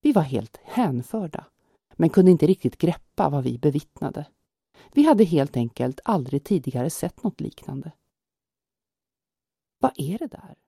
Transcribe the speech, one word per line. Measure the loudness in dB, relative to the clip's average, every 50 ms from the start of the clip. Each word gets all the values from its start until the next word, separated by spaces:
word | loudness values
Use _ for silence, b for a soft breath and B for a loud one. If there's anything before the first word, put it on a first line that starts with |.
Vi | _ 2 2
var | 2 0
helt | 0 -4 -6 -6 -8 _
hänförda, | -20 _ -10 -4 -2 -2 -2 -2 -4 -6 -6 -8 -8 -8 -8 -10 -14 -16 _ _ _ _ _ _ _ _ _ _
men | _ 0 2
kunde | 4 6 8 8
inte | 6 6 6
riktigt | 2 2 2 0 -6 -4 _
greppa | -2 -2 -2 -4 -12 _ _ -4 -2 -2
vad | -2 -2 -4
vi | -4 -6 0
bevittnade. | -2 0 0 0 -6 _ _ -10 -10 -8 -8 -10 -14 _ _ _ _ _ _ _ _ _ b b b b b
Vi | 4 4
hade | 4 6 4 4
helt | 4 4 0 0 0 -2
enkelt | -4 -4 -4 _ -4 -6 -6 -6 -6 _
aldrig | -2 -2 -2 -2 -4 -6 -6 _
tidigare | -2 -2 -2 -2 -4 -4 -4 -4 -4
sett | -4 -6 -8 -8 -10 -6 -8
något | -8 -8 -6
liknande. | -12 -12 -12 -12 -16 -14 -12 -12 -12 -14 -18 _ _ _ _ _ _ _ _ _ _ _ _ _ _ _ _ _ _ _ _ _ _ _ _ _ _ _ _ _ _ _ _ _ _ _ _ _
"Vad | -4 -4 -4
är | -4 -8 -6 -6 -8
det | -10
där?" | -12 -14 -18 -20 -20 -20 _ _